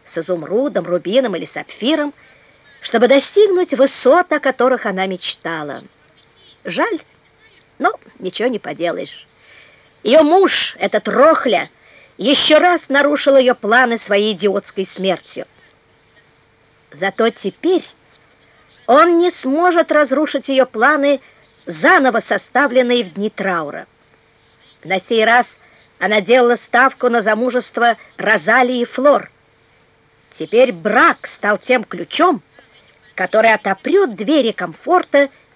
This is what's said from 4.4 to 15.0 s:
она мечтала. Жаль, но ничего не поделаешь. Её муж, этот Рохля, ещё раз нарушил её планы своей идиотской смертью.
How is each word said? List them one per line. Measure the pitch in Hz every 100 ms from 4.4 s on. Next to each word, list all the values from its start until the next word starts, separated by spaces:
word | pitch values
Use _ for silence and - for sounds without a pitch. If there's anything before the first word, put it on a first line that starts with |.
| 277 262 247 247 226
она | 190 190
мечтала. | 185 - - 156 165 147 131 - _ _ _ _ _ _ _ 294
Жаль, | 185 370 359 - _ _ _ _ _ _ _
но | 320 - - _
ничего | 185 - 233
не | 226
поделаешь. | - 147 170 175 180 - - _ - - - _ _ _
Её | - 285
муж, | 302 359 381 - - -
этот | 196 208 214
Рохля, | 202 294 311 269 185 151 _ _ _ _ _
ещё | 196 277 - 302
раз | 349 349 -
нарушил | 277 285 294 - 269
её | 254 240
планы | 208 233 247 233
своей | - 202 214
идиотской | 190 196 196 - - 190
смертью. | -